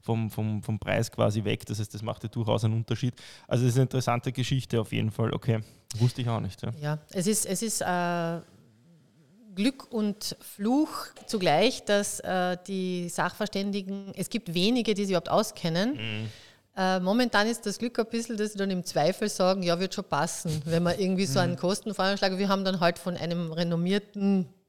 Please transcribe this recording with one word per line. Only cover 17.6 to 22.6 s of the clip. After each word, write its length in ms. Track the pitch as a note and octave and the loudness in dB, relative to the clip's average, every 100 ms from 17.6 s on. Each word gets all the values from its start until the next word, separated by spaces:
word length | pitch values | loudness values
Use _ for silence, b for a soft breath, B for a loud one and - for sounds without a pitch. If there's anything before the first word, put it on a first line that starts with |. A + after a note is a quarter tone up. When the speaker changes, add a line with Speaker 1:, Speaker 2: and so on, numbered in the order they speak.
| G#3+ | -4
Speaker 2:
das 120 | G3 | -4
Glück 200 | A#3+ - | -4 -2
ein 80 | A3 | -2
bisschen, 320 | A#3 A3+ A3 | -2 -4 -4
dass 140 | G#3+ | -4
sie 60 | G#3 | -2
dann 120 | G3 | -2
im 120 | F#3 | -2
Zweifel 440 | E3+ E3 D3+ F#3+ G#3+ | -2 2 2 2 -2
sagen, 340 | - F#3 F#3+ | 2 2 4
„Ja, 160 | F3 E3+ | 2 0
wird 140 | F#3 | 0
schon 100 | - | -4
passen“, 580 | F#3+ C#3+ E3 - E3+ D#3 | -2 0 0 -2 -4 -4
wenn 180 | D3+ E3 | 0 2
man 160 | F3 F3 | 2 2
irgendwie 280 | F#3 F#3 G3 | 0 2 2
so 120 | C3+ | 2
einen 140 | F3 | 2
Speaker 1:
Mhm. 40 | F3 | 2
Speaker 2:
Kostenvoranschlag, 800 | F3 G#3 - G3 F#3+ G3+ G3 F#3 | 0 0 -4 0 0 2 0 2
wir 100 | G3 | 2
haben 160 | G3 | 2